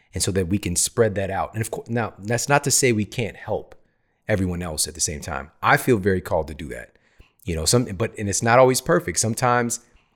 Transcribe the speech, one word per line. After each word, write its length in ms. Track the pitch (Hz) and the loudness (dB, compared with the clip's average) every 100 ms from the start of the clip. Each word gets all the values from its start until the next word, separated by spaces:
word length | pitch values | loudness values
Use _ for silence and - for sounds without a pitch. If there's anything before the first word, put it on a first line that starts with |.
| _ | _
and 80 | 92 | -4
so 100 | 98 | -2
that 160 | 95 87 | 0 0
we 120 | 98 | 0
can 160 | - 87 | -2 -2
spread 400 | - - 110 98 | 0 2 0 0
that 160 | 95 | -4
out. 220 | 95 78 | -4 -4
And 80 | 110 | -4
of 100 | 110 | -6
course, 180 | - - | -6 -4
now 240 | 117 107 - | -4 -4 -6
that's 280 | 98 120 - | -4 -2 2
not 160 | 143 139 | 0 2
to 60 | |
say 200 | - 135 | 2 2
we 120 | 110 | 2
can't 320 | 104 - 104 - | 0 -4 -6 -8
help 380 | - 95 - - _ _ _ _ - | -6 -6 -6 -18 _ _ _ _ -2
everyone 340 | 107 92 87 | 0 0 -2
else 260 | 87 78 - | -4 -4 -4
at 60 | |
the 60 | - | -2
same 200 | - 76 | -4 -4
time. 300 | - 69 67 _ | -8 -8 -8 _
I 140 | 110 - | 4 4
feel 200 | - 117 | 4 2
very 240 | 95 92 | 2 0
called 280 | - 87 78 | 0 -2 -2
to 40 | |
do 140 | 78 76 | -6 -10
that, 280 | 58 58 _ _ _ _ _ - | -12 -14 _ _ _ _ _ -6
you 100 | 80 | -4
know, 100 | 80 | 2
some, 200 | 120 127 | 2 0
but, 280 | 92 110 - | -2 -6 -4
and 140 | 104 | -4
it's 140 | 95 | -2
not 160 | 113 120 | 4 6
always 200 | 131 131 | 6 4
perfect. 380 | - 175 170 - | 2 0 0 -2
Sometimes 600 | - 117 123 120 120 - _ _ _ | -2 0 2 2 0 -4 _ _ _